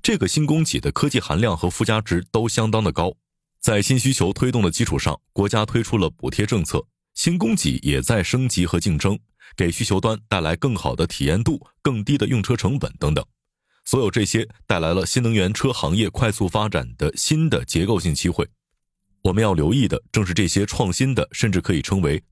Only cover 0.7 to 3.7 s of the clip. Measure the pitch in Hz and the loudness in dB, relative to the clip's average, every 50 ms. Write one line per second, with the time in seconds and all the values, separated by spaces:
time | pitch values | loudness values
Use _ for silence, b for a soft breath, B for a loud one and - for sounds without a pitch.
0.7 | - - - 71 - - - 147 - 120 - - 76 85 113 117 92 82 - 87 | -2 -2 -2 -2 -2 0 0 0 0 -2 0 0 0 0 2 0 0 0 -2 -2
1.7 | - - 117 104 113 110 107 - - 87 - - - 113 113 117 - - 110 110 | -2 -2 0 0 0 0 0 -2 -2 -2 -2 -2 -2 -2 -2 0 0 0 0 0
2.7 | 107 110 107 90 - - 82 92 - - _ _ _ _ _ _ _ _ - - | 0 2 0 0 0 0 -2 -2 -2 -6 _ _ _ _ _ _ _ _ 0 2